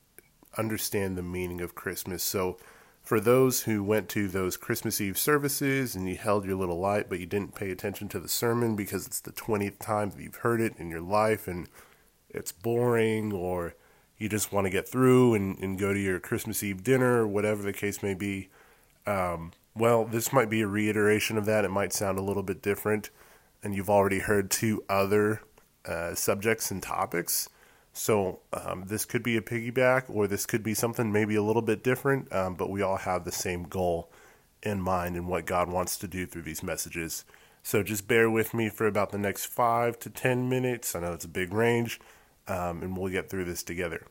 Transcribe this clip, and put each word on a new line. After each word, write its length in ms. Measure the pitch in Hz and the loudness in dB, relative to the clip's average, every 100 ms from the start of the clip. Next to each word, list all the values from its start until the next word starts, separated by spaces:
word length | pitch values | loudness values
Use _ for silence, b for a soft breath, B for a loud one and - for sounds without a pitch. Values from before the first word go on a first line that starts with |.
| _ _ - _ _ - | _ _ -20 _ _ -4
understand 580 | 110 110 - 107 98 92 | -4 -2 -2 -2 -2 -4
the 60 | |
meaning 400 | 87 90 90 87 | -4 -4 -4 -6
of 120 | 87 | -8
Christmas. 480 | - - 87 - 87 | -8 -8 -8 -6 -4
So 360 | - 101 92 90 B B B B | -2 -2 -2 -4 B B B B
for 160 | - 113 | 0 2
those 440 | 101 127 131 123 | 6 6 6 2
who 200 | - 107 | 0 0
went 280 | 98 107 92 | 2 2 0
to 180 | 107 101 | -2 -2
those 300 | 95 92 - | 0 -2 -2
Christmas 420 | - 113 113 - | -4 -4 -2 -2
Eve 180 | 101 92 | -2 0
services 800 | - 147 143 - 139 135 123 92 | 2 2 2 -2 0 0 -2 -2
and 100 | 92 | -4
you 100 | 90 | -2
held 280 | 113 104 | 0 0
your 120 | 95 95 | 2 -2
little 220 | 92 85 | 0 0
light, 300 | 98 104 - | 0 0 0
but 100 | 92 | -6
you 80 | 87 | -2
didn't 280 | 101 90 | -2 -4
pay 160 | - 98 | -6 -6
attention 380 | 90 104 98 101 | -4 -6 -6 -8
to 100 | 95 | -8
the 80 | 78 | -4
sermon 480 | - 120 117 117 104 | -2 0 2 2 0
because 300 | 98 98 - | -2 -4 -6
it's 140 | - | -10
the 120 | - | -10
twentieth 460 | - - 104 101 - | -8 -2 0 0 -4
time 320 | - 104 101 | -2 -2 -2
that 100 | 71 | -6
you've 160 | - - | -14 -4
heard 240 | 120 117 | 0 2
it 160 | 113 - | 0 -4
in 140 | 82 | -8
your 100 | 82 | -8
life 480 | 87 104 110 107 - | 0 2 4 2 -2
and 180 | 87 78 B B B B B _ | -8 -8 B B B B B _
it's 200 | - - | -10 -10
boring, 800 | - 117 117 120 117 110 110 107 | -6 0 2 4 4 4 2 -2
or 420 | 98 90 90 85 - b b b b | -2 -2 -2 -4 -8 b b b b
you 120 | 104 | -2
just 240 | 104 - | -2 0
wanna 180 | 98 95 | 0 2
get 180 | 92 - | 0 0
through 460 | 123 127 127 123 | 4 8 8 8
and, 240 | 107 98 90 | 6 2 -2
and 220 | 95 95 | -4 -2
go 120 | 98 | 0
to 60 | 101 | 0
your 220 | 98 90 | 0 -2
Christmas 420 | - 113 110 98 | -2 -6 -4 -4
Eve 220 | 104 95 | -4 -2
dinner 380 | 95 131 127 120 | 2 4 4 4
or 40 | 110 | 2
whatever 340 | 101 107 104 | 2 0 0
the 120 | 101 | -4
case 320 | 95 101 98 | -4 -4 -2
may 100 | 101 | -4
be, 360 | 95 101 98 95 b b b b b | -2 -2 -4 -8 b b b b b
um, 460 | - 101 90 82 82 - _ | -4 -2 -2 -4 -10 -18 _
well, 300 | 107 117 117 | 2 6 6
this 280 | 113 117 - | 4 -2 2
might 160 | 139 110 | 4 4
be 120 | 110 | 2
a 80 | 104 | 2
reiteration 680 | 101 104 104 104 107 - 110 | 2 2 4 6 4 2 0
of 80 | 104 | 2
that. 180 | 107 | 2
It 60 | 95 | 2
might 220 | 98 95 | 0 -2
sound 260 | - 101 95 | -2 -2 -2
a 40 | |
little 220 | 98 98 | -2 -2
bit 180 | 95 92 | -2 -2
different, 480 | 101 98 104 107 - b b b b b | -2 0 0 0 -2 b b b b b
and 100 | 104 | -6
you've 160 | 98 95 | -4 4
already 300 | 101 98 95 | 6 6 2
heard 280 | 107 104 95 | 2 2 2
two 360 | - 113 104 - | 0 0 0 0
other, 540 | 98 98 104 104 107 - _ _ _ | 0 4 4 4 0 -8 _ _ _
uh, 300 | - 85 85 | -6 -4 -4
subjects 560 | 85 - 101 110 110 - | -2 -2 0 0 0 -2
and 100 | 95 | -6
topics. 680 | - 85 98 85 82 - - b b b b | -4 -4 -2 -2 -2 -4 -6 b b b b
So, 500 | - - 104 92 - - | -6 2 2 2 -4 -8
um, 320 | - 90 90 95 | -8 -6 -6 -4
this 180 | 107 | -6
could 200 | - 120 | -4 -4
be 120 | 117 113 | 0 -2
a 60 | |
piggyback, 600 | 101 120 117 123 127 127 131 | -2 -6 -2 2 4 4 0
or 200 | 104 101 | 0 0
this 180 | 98 - | 0 -2
could 160 | 117 | -2
be 120 | 107 | 0
something 360 | 107 117 113 117 | 0 0 0 2
maybe 240 | 104 107 | 2 2
a 80 | 107 | 2
little 200 | 104 110 | 2 2
bit 200 | 113 104 | 2 0
different, 500 | 123 127 139 135 - | 0 0 0 0 -2
um, 220 | 95 92 | -2 -2
but 160 | 85 95 | -2 -4
we 100 | 98 | 0
all 180 | 95 95 | 0 -2
have 260 | 98 90 | -2 -2
the 80 | 87 | -4
same 320 | - 98 87 | -6 -4 -4
goal 480 | 85 95 90 85 - B B B B _ | -4 -2 0 0 -4 B B B B _
in 180 | 107 98 | -4 -2
mind 360 | 92 92 90 87 | 0 -2 -2 -4
and 100 | 87 | -4
what 200 | 87 85 | -4 0
God 220 | 90 87 | 0 0
wants 280 | 90 87 - | 0 -2 -6
to 100 | 95 | -6
do 200 | 92 90 | -6 -8
through 160 | 85 | -8
these 200 | 78 80 | -10 -8
messages. 640 | 90 78 85 85 82 - - B B B | -6 -6 -6 -6 -6 -8 -12 B B B
So 200 | - 110 | -2 0
just 240 | 101 104 - | 0 -2 2
bear 240 | 117 113 | 4 6
with 240 | 110 107 | 4 0
me 140 | 113 110 | 0 -2
for 180 | - 110 | 0 0
about 240 | 101 98 | 2 0
the 80 | 101 | 0
next 280 | 101 95 - | -2 -4 -6
five 520 | - 120 117 120 113 | 0 2 2 0 -2
to 100 | 113 | -10
ten 380 | - 131 123 123 | -2 0 2 2
minutes. 460 | 127 127 120 - | 0 0 -2 -4
I 60 | 87 | -4
know 120 | 87 | -4
it's 120 | 85 | -6
a 40 | 87 | -6
big 240 | 92 90 | -4 -2
range, 460 | 104 117 120 117 - B B B B - | 2 4 4 0 -6 B B B B -6
um, 320 | 92 87 85 | -4 -4 -4
and 140 | 92 92 | -6 -4
we'll 160 | 95 | -2
get 180 | 92 85 | -2 -4
through 160 | 95 87 | -4 -6
this 160 | 85 | -6
together. 440 | - 87 87 82 - | -8 -6 -4 -6 -12